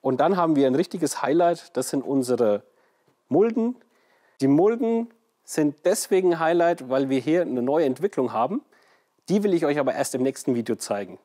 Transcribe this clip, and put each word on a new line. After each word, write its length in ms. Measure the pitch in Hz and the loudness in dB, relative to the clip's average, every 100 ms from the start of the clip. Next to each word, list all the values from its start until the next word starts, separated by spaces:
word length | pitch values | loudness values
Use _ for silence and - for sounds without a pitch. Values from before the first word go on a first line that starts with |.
Und 180 | 135 131 | -2 0
dann 160 | 151 190 | 2 2
haben 200 | 165 147 | 2 2
wir 100 | 135 | 2
ein 100 | 135 | 2
richtiges 460 | 185 185 151 - | -2 -4 -4 -4
Highlight, 560 | 135 160 170 170 - - | -2 2 2 0 -6 -6
das 120 | 131 | -4
sind 120 | 143 | -6
unsere 640 | 127 139 123 120 113 104 _ _ _ _ _ _ _ | -2 -2 0 2 2 0 _ _ _ _ _ _ _
Mulden. 460 | 139 226 226 226 247 _ _ _ _ _ _ | 2 2 2 -2 -4 _ _ _ _ _ _
Die 60 | 135 | 2
Mulden 680 | 147 196 233 226 233 233 _ _ _ | 4 4 2 0 -2 -4 _ _ _
sind 320 | - - 151 - 180 | -8 -2 -2 0 -2
deswegen 480 | 190 - 190 185 | -2 0 2 2
ein 60 | 165 | 2
Highlight, 500 | 160 170 170 170 131 | 0 2 2 0 -2
weil 200 | 131 139 | -2 0
wir 100 | 135 | -2
hier 220 | 123 165 | 0 0
eine 180 | 170 123 | 0 -2
neue 240 | 123 151 147 | 0 0 0
Entwicklung 480 | 127 190 - 127 | 0 -4 -2 -4
haben. 300 | 117 123 220 - _ _ _ _ _ - | -2 -2 -4 -10 _ _ _ _ _ -2
Die 140 | 196 | 0
will 100 | 202 | 2
ich 120 | 170 156 | 0 0
euch 120 | 147 | 0
aber 160 | 131 | 0
erst 220 | - 135 127 | -2 -4 -2
im 80 | |
nächsten 320 | 131 131 - 120 | -2 -2 -2 -2
Video 200 | 113 110 | -2 -6
zeigen. 440 | - 101 95 95 | -4 -6 -6 -14